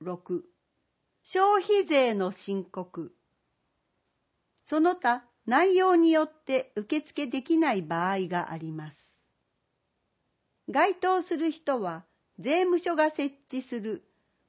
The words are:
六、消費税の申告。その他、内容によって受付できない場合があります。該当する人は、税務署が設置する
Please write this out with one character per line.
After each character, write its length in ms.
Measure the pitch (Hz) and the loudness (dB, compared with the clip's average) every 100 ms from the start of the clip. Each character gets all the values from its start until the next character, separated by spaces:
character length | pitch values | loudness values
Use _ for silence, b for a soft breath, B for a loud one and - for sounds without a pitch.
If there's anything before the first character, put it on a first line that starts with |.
六、 460 | 170 175 180 175 - _ _ _ _ _ _ _ | -10 -10 -6 -8 -8 _ _ _ _ _ _ _
消 400 | - 370 392 403 | -6 0 2 2
費 220 | 359 403 | 2 0
税 300 | 320 285 247 | 4 2 4
の 180 | 208 185 | 2 -2
申 320 | 185 - 196 | -4 -6 -6
告。 500 | 180 190 180 - 156 - _ _ _ _ _ _ _ _ _ _ _ _ _ _ | -6 -10 -10 -12 -14 -16 _ _ _ _ _ _ _ _ _ _ _ _ _ _
そ 160 | - 302 | -4 2
の 160 | 330 359 | 2 2
他、 300 | 247 247 - _ | -2 -2 -6 _
内 320 | 220 254 381 370 | 0 2 4 4
容 200 | 370 349 | 4 6
に 160 | 330 | 6
よ 120 | 311 | 4
っ 60 | 311 - | 0 -6
て 280 | - 262 - - | -4 -4 -2 -8
受 240 | 208 302 | -4 -4
付 260 | 302 - 285 | -4 -8 -6
で 160 | 269 | -6
き 140 | - 330 | 0 2
な 160 | 311 | 2
い 80 | 208 | 0
場 300 | 151 165 180 | -2 -2 0
合 100 | 196 180 | -2 -2
が 260 | 175 - | -4 -6
あ 60 | 160 | -8
り 120 | 160 | -10
ま 200 | 156 156 | -10 -12
す。 280 | - _ _ _ _ _ _ _ _ _ _ _ _ _ _ _ _ - | -18 _ _ _ _ _ _ _ _ _ _ _ _ _ _ _ _ -6
該 240 | 233 370 | 0 0
当 280 | 370 370 370 | 0 0 0
す 160 | 349 320 | -2 -2
る 120 | 320 | -2
人 300 | - - 262 | -4 -4 -4
は、 240 | 185 165 - _ _ - | -4 -8 -16 _ _ -10
税 220 | 196 330 | -2 0
務 180 | 370 349 | 2 0
署 180 | 359 320 | 0 0
が 140 | 311 | 0
設 240 | 311 277 - - | 0 -6 -6 -10
置 160 | 262 | -10
す 180 | - 240 | -6 -8
る 240 | 214 208 - _ _ _ | -6 -10 -12 _ _ _